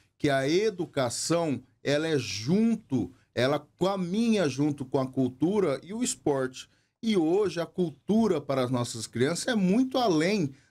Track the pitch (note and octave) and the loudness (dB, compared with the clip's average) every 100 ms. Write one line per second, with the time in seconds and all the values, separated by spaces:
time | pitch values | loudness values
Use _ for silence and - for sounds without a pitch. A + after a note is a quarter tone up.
0 | _ _ D3 C3+ C#3 F3 A3 F3+ D3+ C#3+ | _ _ -2 0 2 2 0 -2 -6 -2
1 | A#2+ - - E3+ E3 A#2 - _ C3 D3 | -2 -2 -2 0 0 -4 -8 _ -2 0
2 | D#3+ D3 G2+ G2 A#2 G3 A3+ A3 - B2+ | 0 -2 -2 -6 0 2 2 0 -2 -2
3 | - - _ A2+ C3 D3 - - F#3 G3 | -2 -8 _ -2 0 0 -6 -4 -2 -2
4 | E3+ G#3 A#3 G#3+ D3+ B2 D3+ C#3+ C3 C#3 | -4 0 2 2 0 0 -2 -2 -4 -2
5 | C3 C3+ B2+ B2+ E3 G#3 E3+ C3+ D#3+ A3+ | -2 -2 -2 0 0 2 0 -2 -6 -6
6 | B3 - D3+ C3+ C3 C3 - _ _ _ | -4 -2 -2 0 -2 -8 -20 _ _ _
7 | A3+ G3+ D#3+ F#3+ F#3+ E3 E3 - E3+ - | 0 2 4 2 0 -2 -4 -2 -4 -4
8 | - A3 G#3+ D#3+ C#3+ C3 B2+ B2+ A#2+ A#2 | 0 2 4 2 0 -2 0 -2 -4 -8
9 | - A#2 C3+ F3 - A3 F3+ A3 C4 C4 | -6 0 0 0 -2 2 2 2 2 2
10 | A#3 D#3 E3+ G#3+ C#3 - _ | 2 2 2 0 -2 -6 _